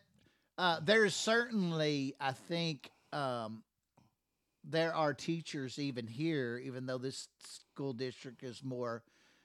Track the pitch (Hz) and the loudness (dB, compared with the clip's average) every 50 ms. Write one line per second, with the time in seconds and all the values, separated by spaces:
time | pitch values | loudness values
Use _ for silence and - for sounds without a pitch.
0 | _ _ _ _ _ _ _ _ _ _ _ - 180 180 165 160 151 147 208 220 | _ _ _ _ _ _ _ _ _ _ _ 2 4 4 4 4 4 6 8 8
1 | 220 196 - - - 220 220 233 240 254 233 214 185 175 165 160 156 151 147 143 | 8 6 4 2 2 4 4 4 4 2 0 0 2 2 2 2 4 4 4 2
2 | 135 135 139 - 143 135 127 - - - 170 170 170 165 156 127 - - - _ | 0 -2 -4 -2 -2 -2 -2 -2 -6 -4 -2 0 0 0 -2 -4 -8 -18 -20 _
3 | _ _ - 151 143 131 123 120 113 110 110 110 - _ _ _ _ _ _ _ | _ _ -4 -2 -2 -2 -2 -2 -4 -6 -8 -10 -14 _ _ _ _ _ _ _
4 | _ _ _ _ _ _ _ _ _ _ _ _ - 151 139 160 165 165 160 160 | _ _ _ _ _ _ _ _ _ _ _ _ -14 -4 0 0 2 2 2 2
5 | 156 147 139 - - - 170 165 156 - - 151 135 127 110 - 143 139 127 123 | 2 2 2 0 -2 -2 -2 -2 -2 -6 -6 -6 -6 -6 -4 -4 -4 -2 -2 -4
6 | 117 113 113 123 156 165 160 147 127 120 117 123 127 135 123 127 131 127 131 131 | -6 -6 -4 -2 0 0 0 0 0 -2 -2 -4 -6 -8 -8 -6 -6 -4 -4 -4
7 | 123 135 - - - - _ _ - - - - - _ _ - 143 139 131 113 | -4 -6 -6 -6 -12 -14 _ _ -18 -18 -18 -18 -20 _ _ -6 -4 -4 -4 -4
8 | 131 127 120 - - - 120 - - 127 113 - 139 131 127 123 120 117 113 113 | -4 -6 -6 -8 -12 -14 -14 -10 -10 -10 -10 -8 -8 -6 -4 -2 -2 -2 -2 -4
9 | - _ _ _ _ _ _ _ _ | -8 _ _ _ _ _ _ _ _